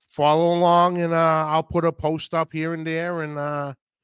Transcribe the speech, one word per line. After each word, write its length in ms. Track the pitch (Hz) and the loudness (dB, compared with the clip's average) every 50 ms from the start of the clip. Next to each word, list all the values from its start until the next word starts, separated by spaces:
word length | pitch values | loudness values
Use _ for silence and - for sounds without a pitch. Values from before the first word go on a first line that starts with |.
| _ | _
follow 480 | _ - 151 147 151 151 160 170 170 175 | _ -4 0 2 4 4 4 2 2 2
along 460 | 175 175 170 175 175 175 180 175 175 | 2 4 4 6 6 4 4 2 0
and, 120 | 170 165 165 | -2 0 0
uh, 320 | 165 165 160 160 156 156 | 2 2 2 2 0 0
I'll 160 | 151 156 160 160 | 0 0 -2 0
put 200 | - 165 175 165 | -2 -2 0 0
a 60 | 165 | 0
post 440 | 160 - - 151 160 151 - - 170 | -2 -2 -4 -4 -4 -4 -6 -4 -4
up 180 | 165 160 - - | -4 -4 -4 -4
here 220 | 156 160 165 170 | -6 -6 -4 -6
and 100 | 160 160 | -6 -6
there 380 | 160 160 165 170 175 175 165 156 | -6 -4 -4 -4 -4 -6 -6 -6
and, 160 | 151 147 147 | -6 -6 -6
uh, 340 | 143 147 147 143 143 139 131 - _ _ _ _ | -6 -4 -4 -6 -6 -8 -10 -14 _ _ _ _